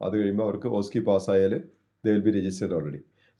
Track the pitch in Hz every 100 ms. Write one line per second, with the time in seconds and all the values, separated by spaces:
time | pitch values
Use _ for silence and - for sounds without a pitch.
0 | 95 107 101 101 - - 120 107 98 117
1 | 104 98 - 98 95 117 - _ _ _
2 | 110 104 104 101 92 92 98 85 73 71
3 | - _ _